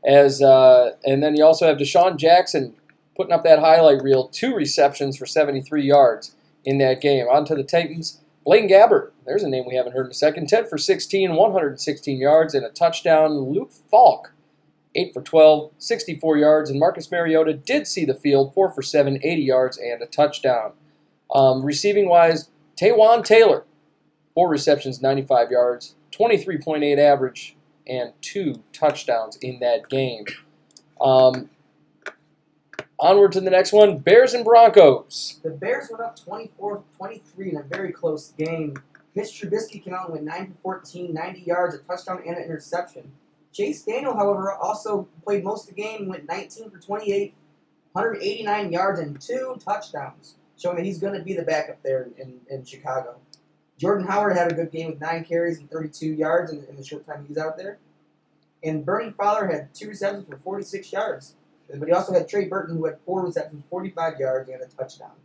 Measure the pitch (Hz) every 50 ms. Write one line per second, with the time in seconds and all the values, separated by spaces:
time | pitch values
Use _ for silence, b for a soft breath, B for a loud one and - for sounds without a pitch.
0 | - 127 139 143 143 139 135 135 139 135 131 131 131 131 127 123 123 117 - _
1 | - 139 135 139 147 151 151 151 156 160 160 - 175 160 147 139 143 139 - 175
2 | 175 190 170 139 151 160 175 180 185 - - 151 131 117 - _ _ _ _ _
3 | _ _ _ - 180 170 170 165 165 165 156 147 156 160 160 165 160 156 139 202
4 | - 208 135 - - - - - 226 262 247 196 147 156 - - 143 139 - -
5 | 143 139 135 - 131 - - 160 151 143 139 131 135 - 151 147 139 139 143 143
6 | 135 120 110 - - - _ _ _ _ _ _ _ 135 139 139 135 131 131 127
7 | - 143 139 131 120 120 131 151 147 143 156 143 135 - - 170 170 151 160 165
8 | 160 - - _ _ _ _ _ _ 143 180 233 220 185 190 196 220 - 180 143
9 | - - _ _ _ - 147 208 202 143 131 127 127 123 127 127 123 123 120 131
10 | 131 127 - - 151 156 151 170 170 - 208 226 226 - 165 147 - - 190 185
11 | - - - 196 190 180 165 156 202 226 190 190 160 143 131 - - 156 139 -
12 | - 147 135 127 131 143 151 160 160 151 147 135 123 113 _ - 175 165 160 -
13 | - 175 160 156 156 156 151 143 131 127 147 196 269 - - _ _ _ - 226
14 | 254 190 - - - - _ _ _ _ _ _ _ _ _ _ _ _ _ 165
15 | 185 175 - 127 - - - 156 156 156 151 151 151 - _ _ - - 233 226
16 | - - 160 - - 160 156 147 147 151 151 156 151 135 135 139 156 180 185 165
17 | 160 - 180 175 170 160 160 160 160 156 156 139 _ - 262 302 294 - - 190
18 | 160 135 135 - - 143 139 139 135 139 _ 196 190 185 - 143 131 - - 147
19 | 139 139 139 131 139 156 170 160 139 131 127 127 131 127 - - - 120 120 117
20 | 120 - - - 151 147 151 - - 131 123 117 110 101 - _ _ _ _ _
21 | _ _ _ _ _ _ 135 139 135 131 131 131 135 147 147 147 - 202 202 208
22 | 202 180 175 170 165 165 165 160 - _ _ _ _ _ _ - 175 214 240 214
23 | 220 220 233 233 202 - 214 226 226 202 151 - - _ _ _ _ _ _ _
24 | _ _ _ _ _ _ _ 165 175 175 151 139 - 160 147 139 - 135 127 -
25 | 135 135 139 139 135 - 135 120 117 - 123 120 123 123 123 120 - - _ _
26 | _ _ - - 214 240 214 175 - 190 175 139 - 160 156 151 147 147 143 143
27 | 147 147 139 131 131 127 - - - - _ _ _ _ _ _ _ - 127 127
28 | 120 - _ _ - - - 202 190 147 120 - _ _ - - 156 151 143 -
29 | - - 120 113 110 107 - _ 131 127 127 123 123 120 117 107 - _ 135 135
30 | 135 127 120 110 104 - - - _ _ _ _ _ _ _ - _ _ _ _
31 | - 135 131 131 127 127 131 127 - _ _ _ _ _ _ _ _ _ _ _
32 | _ - _ _ _ _ _ _ _ _ _ _ _ _ - - - _ _ -
33 | 143 165 196 202 202 190 165 190 190 190 185 185 185 - 208 208 214 202 180 139
34 | - 170 196 233 262 254 240 240 226 220 233 226 233 220 170 202 170 143 127 -
35 | - _ - - - - - _ - 160 143 - - 226 247 269 - - 226 226
36 | 233 233 - - _ 175 202 220 226 - _ _ 196 208 202 202 _ _ _ _
37 | 190 - 220 196 _ _ _ 185 190 185 156 147 139 139 175 190 190 180 175 -
38 | 175 165 151 151 - - _ - 156 160 165 165 156 147 139 135 _ _ _ _
39 | _ _ _ 202 208 - - - - 175 208 226 - - - 196 _ 185 180 185
40 | 185 170 160 147 151 151 165 185 196 190 170 _ _ 190 - - _ - - 175
41 | 180 170 156 156 160 180 180 180 180 170 175 180 180 165 151 139 _ - 180 180
42 | - 190 185 - - 165 170 170 165 165 160 147 - - 170 175 175 - _ 170
43 | 151 139 _ _ _ _ _ _ _ _ _ - 202 - 302 - _ 214 226 262
44 | 294 269 226 208 202 202 202 190 190 196 196 - - 196 214 - - 214 208 196
45 | 185 _ _ - _ 208 202 202 - 196 214 214 - - 180 202 208 214 220 214
46 | 202 185 180 156 147 147 180 190 202 - - 226 226 214 190 170 _ 190 202 214
47 | 214 202 196 202 202 202 _ _ _ _ _ _ _ _ _ _ _ _ _ 190
48 | 226 226 214 - 180 202 226 226 214 208 208 214 202 175 160 175 190 196 185 170
49 | 156 143 143 139 - - - - 262 254 - - _ 190 208 208 - - - 147
50 | 139 - _ _ _ - _ _ _ _ _ _ - 180 180 170 180 196 180 160
51 | 190 202 202 180 165 190 185 170 170 165 160 151 156 151 - _ _ 135 135 127
52 | 127 123 - - 131 127 127 123 _ _ 139 131 127 - - - - 127 131 135
53 | 123 - - _ _ _ - _ _ _ _ _ _ _ _ _ 147 190 208 196
54 | 185 196 196 208 208 202 180 175 175 170 160 160 165 160 165 160 165 160 160 143
55 | 156 160 160 165 160 _ 170 165 170 170 165 156 147 _ 160 160 156 151 - -
56 | 156 156 156 151 156 160 170 175 175 160 151 143 139 - 143 139 135 - 151 -
57 | _ 156 147 143 143 143 147 156 156 160 156 - - - - _ _ _ _ _
58 | _ _ _ _ _ _ _ _ _ _ _ _ - 156 156 151 139 170 196 226
59 | 233 220 - - 202 208 208 214 202 180 156 147 143 - _ - 208 208 208 -
60 | 202 196 202 - - - - - _ 185 196 202 196 - 196 185 - - - 294
61 | 320 330 - - - _ _ _ _ _ _ _ _ _ 139 139 151 156 262 -
62 | - - 190 170 - - - 202 185 - 185 160 156 160 165 160 160 156 156 _
63 | _ 180 185 190 180 170 165 165 147 156 156 147 143 _ 175 185 190 190 - 165
64 | 165 160 147 139 135 131 131 131 135 131 131 127 127 _ _ - - - - _
65 | 120 - _ _